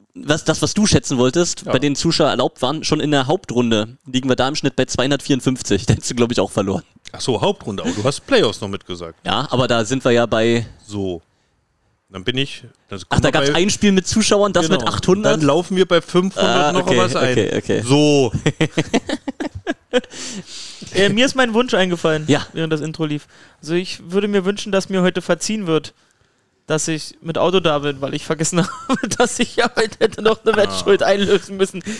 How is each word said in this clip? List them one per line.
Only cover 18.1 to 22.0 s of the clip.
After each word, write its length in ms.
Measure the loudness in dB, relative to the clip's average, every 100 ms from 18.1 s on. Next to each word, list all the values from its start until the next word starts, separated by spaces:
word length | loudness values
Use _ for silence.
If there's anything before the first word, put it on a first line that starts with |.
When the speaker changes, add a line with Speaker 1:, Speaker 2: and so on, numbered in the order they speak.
| 4 2 0
Speaker 1:
<laughs> 40 | -2 0 -2 -2 -2 -2 -2 -8 -8 -10 -10 -8 -10 -10 _ -6 -4 -12 -14 -12 -14 -16 -16 -18 -6
Speaker 3:
Äh, 160 | 0 2
mir 160 | 2 2
ist 100 | 2
mein 180 | 0
Wunsch 200 | 0 2
eingefallen, 500 | 2 0 0